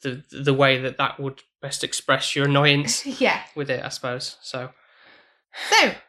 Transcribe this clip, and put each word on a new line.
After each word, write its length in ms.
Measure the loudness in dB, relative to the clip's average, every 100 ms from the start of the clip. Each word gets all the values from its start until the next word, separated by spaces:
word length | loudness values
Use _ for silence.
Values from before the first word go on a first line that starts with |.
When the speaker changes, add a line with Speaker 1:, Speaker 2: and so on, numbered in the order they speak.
Speaker 1:
the, 220 | -8 -8 -12
the 240 | -6 0
way 240 | 4 4 4
that 180 | 0 -2
that 240 | -4 -4
would 220 | -10 -10 _ _
best 220 | -10 -8
express 500 | -6 -4 0 0 0
your 120 | 0 2
annoyance 580 | 4 6 4 2 -4 -4
Speaker 2:
<laughs> 140 | -2
Yeah. 220 | 0 0 -4
Speaker 1:
with 140 | -10 -6
it, 140 | -6
I 40 | -8
suppose. 460 | -8 -8 -6 -8 -12
So. 300 | -12 -10 -10 -16 _ _ _ -20 _ _ _ -12 0
Speaker 2:
So, 240 | 4 4 0